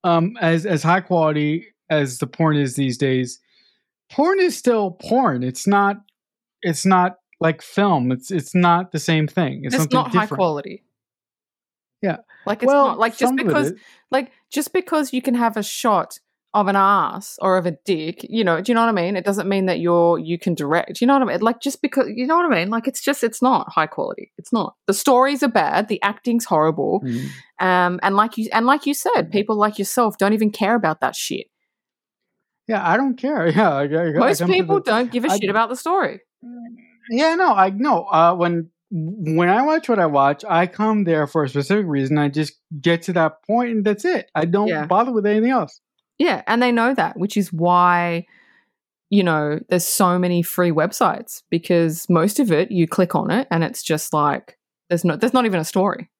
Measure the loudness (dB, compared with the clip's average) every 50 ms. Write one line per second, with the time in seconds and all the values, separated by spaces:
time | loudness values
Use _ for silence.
0 | 2 2 2 2 2 0 -2 -2 0 2 2 0 0 -2 -2 0 2 2 2 0
1 | 0 0 0 2 2 2 0 0 -2 -2 -2 -4 -6 -12 _ _ _ _ 0 0
2 | 0 -2 -4 -8 -8 -8 -2 0 0 2 2 2 0 -2 -2 -2 -2 -2 -2 -2
3 | 0 0 0 0 -2 -4 -8 _ _ _ _ _ _ _ _ _ _ _ _ _
4 | _ _ -2 0 2 2 2 2 2 0 0 0 0 0 2 2 0 -2 -6 _
5 | -4 0 0 2 2 2 0 0 -4 -4 -6 -4 0 2 2 4 4 2 0 -4
6 | _ _ _ _ _ _ _ _ _ _ _ _ -4 -4 -4 0 2 4 4 4
7 | 4 2 -2 _ _ _ _ _ -2 -2 -2 -2 -10 -6 -2 0 2 2 2 2
8 | 0 0 -2 -4 -6 -6 -6 -6 -6 -2 0 2 4 4 4 2 0 -4 -8 -6
9 | -2 0 0 0 0 0 0 -2 -2 -2 -4 -8 -6 -4 -2 -2 0 0 0 -2
10 | -2 0 0 0 0 0 -2 -2 0 -2 -2 -4 -8 -12 -16 -18 _ _ _ _
11 | _ _ _ _ _ _ _ _ _ _ _ _ _ _ _ _ _ _ _ _
12 | -4 -4 -4 -6 _ _ -20 -10 _ -6 -4 0 2 2 4 4 4 2 2 0
13 | -2 -2 0 0 0 0 0 0 0 0 2 2 0 -2 -4 -8 _ -20 -20 _
14 | _ _ -2 -2 -2 -4 _ _ _ _ -4 -4 -4 -2 -2 -4 -2 0 -2 -2
15 | -2 0 -4 -2 -2 0 0 2 0 0 -2 -2 -6 -6 -8 -2 0 2 2 2
16 | 0 -4 -12 -20 _ _ _ _ _ _ -2 0 0 2 2 4 4 4 4 2
17 | 0 -2 -4 -10 -14 -16 -10 -4 0 2 2 2 0 -2 -6 -6 _ -2 -2 -2
18 | -2 -8 -8 -10 -12 -6 -2 0 2 2 2 0 0 0 2 2 2 2 0 0
19 | -2 -2 -2 -2 -2 -2 -4 -2 -2 -2 0 0 0 0 0 0 0 2 2 4
20 | 4 4 2 0 -2 -6 -6 -4 -2 -4 -4 -2 -2 0 0 0 -2 -4 -4 -2
21 | 0 2 2 2 2 0 -2 0 0 0 -2 -2 -6 -8 -6 -4 -6 -2 0 -2
22 | -2 -2 -2 -6 -2 0 0 0 2 2 0 0 0 -2 -4 -4 -4 -6 -8 -4
23 | -4 -4 -2 -2 -4 -4 -2 0 0 2 2 0 -2 -2 -2 -2 -2 -2 -4 -8
24 | -6 -6 -8 -12 -14 _ _ -20 -8 -4 -2 -2 -2 -4 _ _ _ -2 -2 0
25 | 2 4 4 4 4 2 2 0 -2 0 2 2 0 2 0 -2 -2 -2 -4 -2
26 | -2 -4 -4 -2 _ -2 -2 -2 0 0 2 2 2 2 0 0 -2 -2 -2 -2
27 | -2 -4 -4 -4 -6 -8 -12 -16 -20 _ _ -2 0 2 2 2 2 0 -2 -2
28 | -2 0 2 2 0 0 -2 -6 -6 -2 -2 0 2 2 2 2 0 -4 -4 -2
29 | -2 0 0 0 -2 0 -2 -2 -2 -2 0 0 0 0 0 -4 -6 -4 0 0
30 | 0 0 0 0 0 0 2 2 0 -2 0 -2 0 0 0 2 0 -2 -2 _
31 | -4 -4 -4 -6 -8 -8 -8 -8 -10 _ _ _ _ _ _ _ _ _ _ _
32 | _ _ _ _ _ _ _ _ _ _ _ _ _ -4 -4 -2 0 2 2 2
33 | 2 0 -2 -2 -4 -4 -2 0 0 2 2 4 2 2 2 0 -2 0 0 -2
34 | -2 0 2 2 2 2 2 0 0 2 2 2 2 2 0 0 0 0 0 0
35 | 0 -2 -4 -2 0 0 0 0 0 0 0 0 0 0 -4 -8 -4 -2 0 0
36 | 0 -2 -6 -10 _ _ _ _ -20 -20 -18 -18 -18 -18 -20 -20 _ _ _ _
37 | _ -6 -2 0 2 2 2 2 2 2 4 4 2 2 2 -2 0 0 0 0
38 | 0 0 4 4 6 4 4 2 0 0 0 -2 -4 -8 _ _ _ _ -6 -6
39 | -6 -6 -8 -8 -6 -2 0 2 2 4 4 2 2 2 0 0 0 0 0 2
40 | 2 2 4 4 4 4 2 -2 -2 0 2 2 2 0 -2 -2 -2 0 2 0
41 | 2 2 2 0 0 0 0 -2 -2 0 -2 -4 -2 0 0 0 0 0 -2 -2
42 | 0 0 0 0 0 0 0 -2 -4 -4 -8 _ _ _ -16 -2 0 0 0 0
43 | -2 -2 0 2 2 0 0 _ _ -2 0 0 0 0 -2 0 0 0 -2 0
44 | -2 -2 -2 -2 -4 _ _ -2 0 0 0 0 0 0 -2 -4 -2 0 2 2
45 | 2 2 0 0 0 2 2 2 2 2 0 0 -2 -4 -10 _ _ _ _ _
46 | _ _ _ _ 0 0 0 -2 -2 -2 0 0 2 2 2 2 0 0 0 0
47 | -2 -2 -2 -6 -6 -2 -2 -2 -2 -2 -2 0 2 2 4 4 4 4 4 2
48 | 0 0 -2 -4 -6 _ _ _ _ _ _ _ _ _ _ _ _ _ _ _
49 | _ _ 2 2 4 4 2 0 0 -2 -4 -4 -2 _ -2 0 0 -2 0 2
50 | 2 2 2 2 0 0 0 0 -2 -2 -2 0 0 2 2 0 0 0 0 0
51 | 0 0 0 -2 -10 -16 -18 -20 _ _ -4 -4 0 2 2 2 2 0 -2 -6
52 | 0 2 2 2 2 2 0 0 0 2 2 0 0 0 0 0 0 0 2 0
53 | 0 0 0 -2 -2 0 -2 -2 -2 -2 -2 -2 -2 -2 -4 -10 -4 -4 -4 -4
54 | -2 -4 -2 0 0 0 -2 -4 _ -16 -20 _ _ _ _ _ _ _ -4 0
55 | 0 -2 0 0 -2 0 2 2 0 2 0 -2 -4 -2 -2 0 0 0 -2 -6
56 | -12 _ _